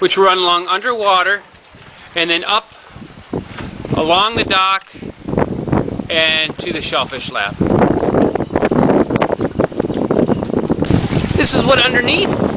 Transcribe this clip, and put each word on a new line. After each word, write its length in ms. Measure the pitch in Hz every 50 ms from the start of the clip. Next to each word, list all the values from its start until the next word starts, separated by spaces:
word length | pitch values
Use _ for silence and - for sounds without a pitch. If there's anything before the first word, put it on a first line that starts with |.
which 160 | 190 175 -
run 220 | 190 190 190 185 185
along 280 | 185 175 175 175 180
underwater 760 | 175 185 190 208 247 240 226 208 202 190 185 180 185 202 202 196 - - - - - - - - - - - - - -
and 160 | 170 165 170
then 120 | 170 170 180
up 280 | - 202 220 - - - - - - - - - - - - - - - - - - - - - - - - - - - 147
along 360 | 156 156 170 185 202 220 233
the 100 | 226 214
dock 420 | - 202 190 190 190 190 190 - - - - - - - - - - - - - - - - - - - - - - - - - -
and 500 | 170 165 160 160 160 156 156 151 127 -
to 140 | - 180 165
the 80 | 156
shellfish 500 | 135 - 160 151 127 120 135 131 - -
lab. 240 | 131 117 101 101 - - - - - - - - - - - - - - - - - - - - - - - - - - - - - - - - - - - - - - - - - - - - - - - - - - - - - - - - - - - - - - - - - - - - - - - - - - - - -
This 180 | - - - -
is 120 | - -
what 180 | - 269 254 240
underneath 460 | 254 240 240 240 247 294 349 403 - - - - - -